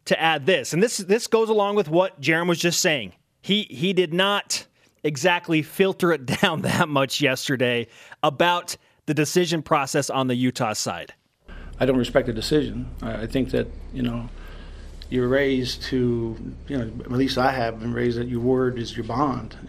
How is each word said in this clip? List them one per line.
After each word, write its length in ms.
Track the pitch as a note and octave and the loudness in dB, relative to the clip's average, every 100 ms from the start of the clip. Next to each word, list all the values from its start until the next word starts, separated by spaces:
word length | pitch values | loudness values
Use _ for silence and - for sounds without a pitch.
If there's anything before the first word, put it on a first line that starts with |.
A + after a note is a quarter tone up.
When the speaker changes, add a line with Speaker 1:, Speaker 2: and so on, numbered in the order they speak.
| - | -2
Speaker 1:
to 140 | F#3+ | 2
add 260 | D#3+ D#3 C3+ | 2 2 2
this, 260 | F3 A#2+ | 2 2
and 100 | D#3 | 2
this, 160 | A#3 - | 2 0
this 280 | F3 A3 - | 0 0 2
goes 220 | A3+ A3 | 2 4
along 280 | G#3+ G3+ G#3 | 2 2 0
with 120 | D#3 | 2
what 320 | E3 F#3 - | 2 2 0
Jerem 280 | C#3 E3 F3 | 0 2 2
was 100 | E3+ | 2
just 220 | F3 - | 2 2
saying. 320 | F3+ D3 G2 - _ _ | 2 0 -4 -12 _ _
He, 280 | - G3+ G3 | -2 0 0
he 220 | C3 F3 | -2 0
did 200 | F3+ F3+ | 2 2
not 540 | E3+ G3 G3+ - - - _ _ _ | 2 2 0 -2 -6 -8 _ _ _
exactly 580 | D3+ C#3+ F3 F3 F3 D#3+ | -4 0 2 2 2 0
filter 500 | D3 - F#3+ F#3+ F3+ | 0 2 2 4 2
it 140 | D#3 B2+ | 2 0
<laughs> 140 | - | 0
down 200 | G3 D#3+ | 2 2
that 260 | - - E3+ | 0 2 2
much 320 | C#3 C3+ - | 2 2 2
yesterday 680 | C#3+ B2+ - C3 B2 A#2+ A2+ - - - | 2 0 -2 0 2 0 -4 -12 -20 -2
about 540 | D#3 C3 E3+ F3+ - - _ _ - | -2 2 2 2 -2 -12 _ _ -4
the 80 | |
decision 480 | D3+ D3 F#3 F3 E3 | 0 2 2 2 0
process 480 | C#3 D#3 C3+ D3+ C3+ | 0 0 2 0 0
on 160 | C3 C3 | 0 0
the 80 | |
Utah 380 | B2 B2+ - A#2+ | 2 0 0 -2
side. 420 | G#2+ - F2 C#2+ - _ _ - - - - | -2 -4 -6 -10 -18 _ _ -20 -16 -16 -2
Speaker 2:
I 60 | C3 | 2
don't 100 | C3 | 2
respect 300 | A#2+ C#3 B2+ | 2 0 0
the 60 | |
decision. 580 | A2 - D3+ B2 G#2+ B2 - | -4 0 0 0 -4 -8 -8
I, 220 | B2 - | -8 -6
I 40 | A2+ | -4
think 240 | C3+ B2 | -2 0
that, 180 | B2+ A2 - - | -2 -2 -8 -12
you 100 | C3+ | -6
know, 260 | B2 A#2+ A#2+ - - - - - - - - | -4 -4 -8 -12 -16 -16 -16 -16 -16 -16 -4
you're 180 | B2+ B2 | 0 2
raised 540 | C3+ C#3 C3 B2 - | 4 4 2 -2 -6
to, 520 | - C3 B2 A#2 A#2 G#2+ A2+ - - | -4 0 2 0 -4 -6 -10 -12 -8
you 120 | C#3 | -6
know, 60 | A#2 A#2 | -4 -8
at 100 | - | -4
least 260 | B2 C3+ B2+ | 0 0 2
I 120 | B2+ | 2
have 280 | C3 A#2 G#2+ | 2 -2 -2
been 140 | A2+ | -4
raised 240 | A#2+ A#2+ A#2 | 0 0 0
that 100 | B2 | -2
your 120 | A#2+ | 0
word 380 | A#2+ C3 B2+ A#2 | 2 4 2 -2
is 180 | A2+ - | -6 -8
your 100 | A2+ | -6
bond, 500 | A#2+ C#3+ B2 A2 - | 0 0 -2 -8 -14